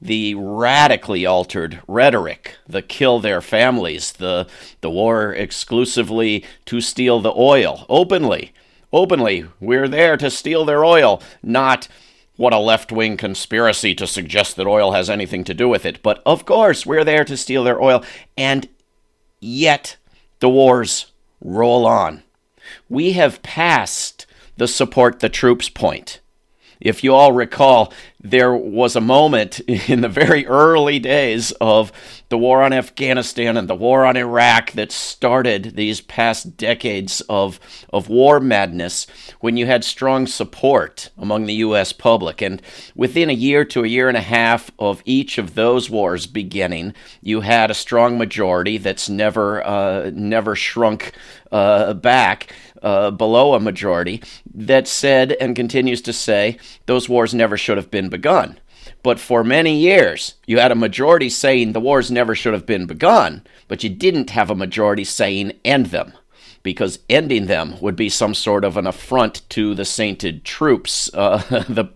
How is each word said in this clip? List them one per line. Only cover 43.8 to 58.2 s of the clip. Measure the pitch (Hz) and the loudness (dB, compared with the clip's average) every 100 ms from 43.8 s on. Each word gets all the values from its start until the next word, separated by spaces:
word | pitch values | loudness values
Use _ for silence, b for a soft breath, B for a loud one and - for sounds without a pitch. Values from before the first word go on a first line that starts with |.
a | 113 | -2
year | 123 127 | 0 0
and | 120 | 0
a | |
half | 87 117 117 117 - - | 0 0 2 0 -4 -6
of | 101 95 - | -4 -4 -2
each | 131 135 - | -2 -2 -6
of | 92 | -6
those | 92 117 123 - | 0 0 0 -2
wars | 110 92 87 - | -4 -2 -4 -8
beginning, | 107 92 98 90 82 92 - B B | -10 -8 -4 -4 -6 -10 -14 B B
you | 98 110 | -4 -4
had | 101 117 110 | 2 2 2
a | 110 | -2
strong | - 120 120 120 | -2 2 2 2
majority | 110 113 92 90 90 107 | -4 -4 -2 0 -2 -4
that's | 95 95 - | -6 -6 -6
never, | 101 107 104 101 104 92 | -2 -2 0 -2 -2 -4
uh, | 101 98 95 92 | -2 -2 -2 -6
never | 87 104 113 107 101 | -6 -4 -2 -2 -4
shrunk, | - 117 113 107 - - B B B | -4 0 0 0 -8 -18 B B B
uh, | 107 101 104 101 | 0 4 4 2
back, | 98 120 127 98 98 - B B B | 0 2 4 4 0 -8 B B B
uh, | 104 98 104 | -2 0 0
below | 98 110 117 143 | 0 2 4 4
a | 120 | 2
majority | 107 92 101 87 87 110 B B B | 0 -4 -2 -2 -4 -8 B B B
that | - 107 135 131 | -10 0 2 2
said | - 139 135 127 | -2 2 2 2
and | 147 131 123 | -2 -4 -4
continues | 120 135 127 120 | -4 -2 -2 -2
to | 120 | -6
say | 117 - 104 107 117 B B - | -8 -2 0 0 -4 B B -2
those | 123 120 | -2 0
wars | 120 113 | 0 0
never | 117 110 101 | 0 0 0
should | - 101 | -2 -2
have | - | -4
been | 104 95 | -6 -6
begun. | 90 | -4